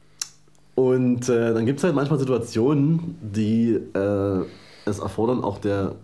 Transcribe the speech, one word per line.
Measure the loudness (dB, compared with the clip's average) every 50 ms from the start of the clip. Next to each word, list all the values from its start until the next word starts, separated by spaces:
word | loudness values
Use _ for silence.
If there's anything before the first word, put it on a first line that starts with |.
| _ _ _ -16 -16 -16 -18 -20 _ -20 -20 -20 -20 -4 _
und, | 2 4 4 4 4 2 2 2 0 0 2
äh, | 2 2 2 2 2
dann | 2 2
gibt's | 0 0 0 0
halt | 0 2
manchmal | 0 0 0 0 0
Situationen, | 0 0 0 0 -2 -2 -2 0 2 2 4 2 2 2 2 0 -2 -6 -10 -10
die, | -10 -6 -4 -2 0 2 2 2 2 2 0
äh, | 0 -2 -4 -2 -2 0 0 0 0 0 0 0 -2 -4 -6 -10 -18 -20 -20 -20 -10 -6
es | -6 -6 -4
erfordern, | -6 -6 -4 -2 0 0 0 -2 -2
auch | -4 -4 -4
der, | -2 -2 0 0 -2 -4 -6 -8